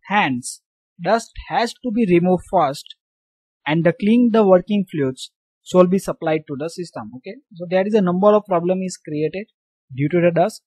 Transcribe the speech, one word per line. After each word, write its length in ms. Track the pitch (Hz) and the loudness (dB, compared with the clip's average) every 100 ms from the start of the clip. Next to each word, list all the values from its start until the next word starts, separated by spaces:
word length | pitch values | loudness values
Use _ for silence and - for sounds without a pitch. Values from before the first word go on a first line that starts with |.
| - | -2
Hence, 560 | 202 170 123 - - _ _ _ _ | -2 -2 -4 -8 -18 _ _ _ _
dust 300 | 175 226 - - - | -2 -2 -2 -18 -6
has 260 | 170 233 - | -4 -4 -6
to 60 | 254 | -6
be 160 | 220 214 | -2 2
removed 360 | 175 180 180 - | 4 4 0 0
first 460 | 185 147 147 - - _ _ _ _ _ _ - | 0 0 -2 -16 -20 _ _ _ _ _ _ -4
and 180 | 160 | 0
the 80 | 165 | 0
clean 380 | 165 202 233 240 | 0 0 2 2
the 140 | 220 202 | 2 4
working 400 | 185 - 208 185 | 4 2 -4 -4
fluids 440 | 156 135 131 - _ _ _ | -4 -4 -4 -16 _ _ _
shall 240 | - 180 180 | -2 2 4
be 100 | 196 | 2
supplied 440 | - 156 160 156 151 | -4 -8 -4 -4 -6
to 100 | 139 | -10
the 140 | - | -10
system. 400 | - 170 131 110 123 | -10 -14 -14 -16 -16
Okay, 220 | - 240 _ | -18 -18 _
so 120 | 170 175 | -16 -2
there 180 | 185 196 | -2 2
is 80 | |
a 60 | 214 | 2
number 280 | 180 180 208 | 2 2 4
of 180 | 214 202 | 4 2
problem 360 | 175 175 185 | -2 0 -2
is 140 | 185 - | -4 -10
created 520 | - 151 156 185 220 _ _ _ _ | -10 -6 -4 -6 -14 _ _ _ _
due 160 | 131 147 | -6 -2
to 100 | 175 | 2
the 100 | 175 | 2
dust. 320 | 170 196 - | 2 -2 -4